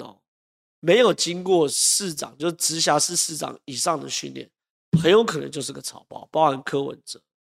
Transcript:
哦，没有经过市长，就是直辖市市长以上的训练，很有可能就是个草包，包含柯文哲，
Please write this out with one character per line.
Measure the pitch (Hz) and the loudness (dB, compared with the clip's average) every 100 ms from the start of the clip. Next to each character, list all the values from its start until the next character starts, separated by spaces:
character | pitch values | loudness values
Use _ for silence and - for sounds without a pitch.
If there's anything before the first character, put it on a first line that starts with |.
哦， | - - _ _ _ _ _ _ | -20 -20 _ _ _ _ _ _
没 | 160 214 | 2 6
有 | 226 | 6
经 | 156 165 175 | 2 -2 -4
过 | 185 180 143 | 2 4 4
市 | - - - 196 | 2 0 0 -2
长， | 151 113 131 | -8 -10 -6
就 | 170 | -6
是 | |
直 | 165 - 160 | -2 -4 0
辖 | 165 147 | 2 2
市 | - | 2
市 | 175 - 151 | -2 -4 -4
长 | 147 - - | -10 -12 -12
以 | 120 | -6
上 | 175 151 | -2 -4
的 | 135 | -4
训 | - 143 | -8 -8
练， | 131 127 _ _ _ _ 160 | -12 -16 _ _ _ _ 2
很 | 165 | 6
有 | 214 | 6
可 | 226 156 | 4 -2
能 | 139 | -6
就 | 143 | -8
是 | 135 | -8
个 | 139 | -10
草 | - - - | -12 -14 -16
包， | - - | -18 -6
包 | 156 156 | 2 2
含 | 135 | 2
柯 | - 139 | -2 -4
文 | 139 127 | -4 -8
哲， | - - _ _ _ | -16 -18 _ _ _